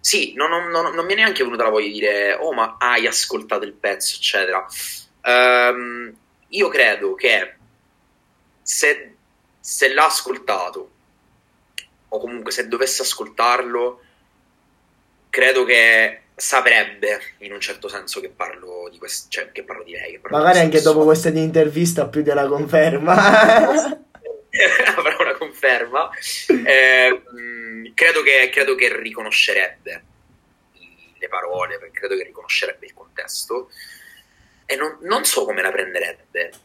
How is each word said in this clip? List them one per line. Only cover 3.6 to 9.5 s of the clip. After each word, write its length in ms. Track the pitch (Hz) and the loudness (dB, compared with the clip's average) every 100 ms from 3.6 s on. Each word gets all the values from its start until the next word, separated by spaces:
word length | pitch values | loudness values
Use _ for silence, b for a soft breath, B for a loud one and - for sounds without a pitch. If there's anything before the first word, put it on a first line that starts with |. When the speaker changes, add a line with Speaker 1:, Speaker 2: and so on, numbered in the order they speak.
Speaker 1:
il 100 | 101 | -6
pezzo", 420 | - 101 98 - - | -6 -6 -4 -6 -4
eccetera. 500 | - 101 92 95 - B B B B _ | -2 0 0 -2 -4 B B B B _
Ehm, 920 | 120 123 127 123 123 123 123 120 120 110 _ _ _ | 2 4 6 4 4 0 -6 -12 -14 -18 _ _ _
io 200 | 196 185 | -2 0
credo 460 | 143 120 101 98 | 4 2 2 -4
che 400 | 95 123 107 92 - _ _ _ _ _ _ _ _ _ _ | -2 0 0 -2 -12 _ _ _ _ _ _ _ _ _ _
se, 520 | - - 147 147 - _ _ _ _ | -8 0 0 0 -6 _ _ _ _